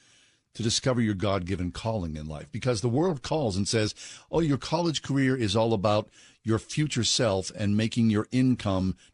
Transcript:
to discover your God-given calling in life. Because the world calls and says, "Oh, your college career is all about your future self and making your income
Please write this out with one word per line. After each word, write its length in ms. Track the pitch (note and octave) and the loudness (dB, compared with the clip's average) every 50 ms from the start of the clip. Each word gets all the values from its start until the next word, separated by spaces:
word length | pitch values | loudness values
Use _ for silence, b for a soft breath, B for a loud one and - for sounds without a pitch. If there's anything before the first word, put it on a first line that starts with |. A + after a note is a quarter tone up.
| b b b b b b b b b b _ | b b b b b b b b b b _
to 80 | - G#2 | -4 -2
discover 380 | A#2 - - - C3+ B2+ A#2+ | 0 0 0 0 0 2 2
your 120 | A#2 G#2+ G#2 | 2 0 0
God-given 580 | F#2 G#2+ G#2 G2 G2 F2 E2+ G2 F2 F2+ F2 | 0 0 0 0 -2 -2 -4 -4 -4 -4 -4
calling 440 | - - - A2+ A2+ G#2+ F2 D#2+ D2+ | -6 -6 -6 -4 -4 -2 -4 -4 -6
in 120 | D#2 D2+ D#2 | -8 -8 -10
life. 240 | D#2 D2 D2+ - | -10 -12 -12 -10
Because 300 | - A2 - C3 B2 G2+ | -10 -4 -2 0 0 0
the 80 | G#2+ B2 | 0 0
world 320 | A#2 C#3 E3+ F#3+ D#3+ C3 | 0 2 0 0 -2 -4
calls 340 | - - D3+ D#3+ C#3+ A2+ F2+ G2 | -4 -4 -2 -2 0 0 0 0
and 100 | G2+ - | -2 0
says, 260 | - A2+ G#2+ G#2 - B B B B B B B | 0 0 0 0 -4 B B B B B B B
"Oh, 80 | - D#3 | -2 0
your 180 | E3+ D3 C#3 B2 | 2 2 0 -2
college 440 | - - D#3+ E3 F3 E3+ C#3+ - - | -2 -2 -2 0 0 0 -2 -2 -4
career 320 | - C3+ C#3 C3+ C3 C3 | -2 0 2 2 2 2
is 200 | C3 A2+ G2+ F#2 | 2 0 0 2
all 160 | A2+ A2 A#2 A2+ | 2 2 2 2
about 360 | G#2 F2+ G#2+ G#2 G#2+ G#2+ - b b b b b b b | 2 2 2 2 2 0 -4 b b b b b b b
your 140 | G#2+ A2 G#2+ | 0 0 0
future 440 | - - - D3 D3+ C#3+ - B2+ A2 | -2 -4 -4 -2 -2 0 0 0 0
self 480 | - - - B2+ A2 F#2+ F#2+ F#2 - - | 0 2 2 2 2 2 0 -2 -4 -6
and 220 | - G#2+ G2+ G2+ G#2+ | -2 0 2 2 2
making 320 | A2 A2+ - A#2+ A#2 A2+ | 2 0 2 2 4 4
your 180 | G#2 G#2 G#2+ - | 4 4 2 0
income 640 | - B2+ C3 B2+ B2 - - G#2 F#2+ F#2 F#2+ F#2+ F2+ b b b | 0 2 4 4 2 2 0 0 0 0 0 -2 -2 b b b